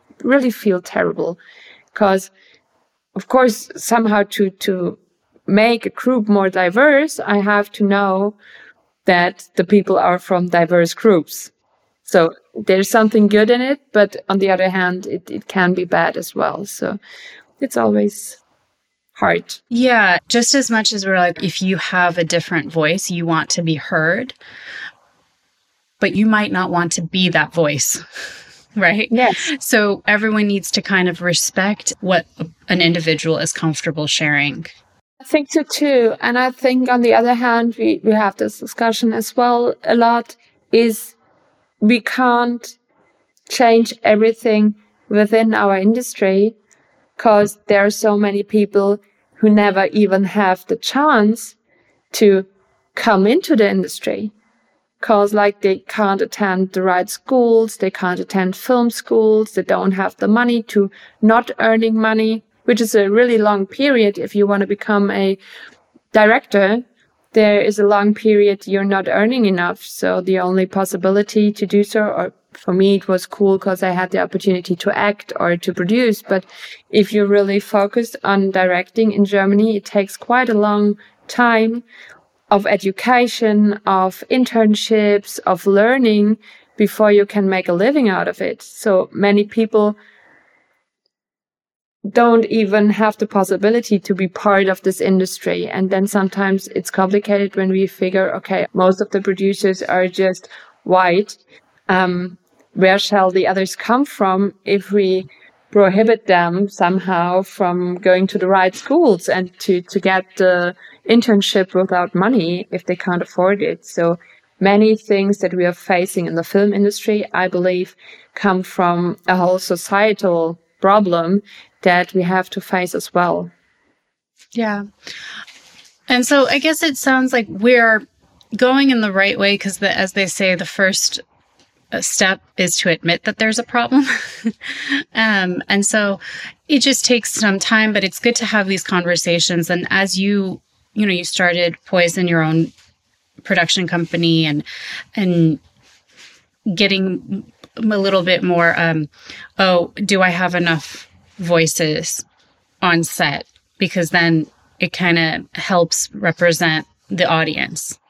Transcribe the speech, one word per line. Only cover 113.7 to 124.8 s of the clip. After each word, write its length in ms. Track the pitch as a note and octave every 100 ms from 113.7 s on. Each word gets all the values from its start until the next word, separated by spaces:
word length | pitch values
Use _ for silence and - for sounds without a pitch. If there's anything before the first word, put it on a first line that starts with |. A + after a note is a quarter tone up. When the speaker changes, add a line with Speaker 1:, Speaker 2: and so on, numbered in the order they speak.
| E3+ -
Speaker 1:
So 320 | - E3+ E3+ - _ _ _
many 360 | G3 G3+ G#3+ G#3+
things 420 | - G3 G3 G3+
that 140 | F#3
we 120 | F3+ F3
are 80 |
facing 520 | F3 - F3+ F#3 F#3 E3
in 80 | E3
the 80 |
film 300 | D#3+ G3+ G#3
industry, 520 | G3+ G3+ - - G#3 -
I 140 | E3+ F#3
believe, 480 | F3+ F3+ F3+ F#3+ _ - - _
come 300 | - G3+ F#3
from 540 | F#3 - F3 F3 F3 - -
a 80 | F#3
whole 240 | F3 F#3
societal 1000 | - F3 - G3+ A3 G3+ F#3+ E3+ E3 E3+ _ _
problem 600 | F#3+ G#3+ F#3+ E3+ E3 G3+ - - _ _
that 300 | F#3 F3+ F3+
we 80 | F#3+
have 280 | F3 F#3 -
to 100 | G3
face 320 | - F#3 F3+
as 200 | F3 -
well. 360 | F3 F3 E3+ F3 _ _ _ _ _ _ _ _ _ _
Speaker 2:
Yeah. 300 | A#3 A3 G3+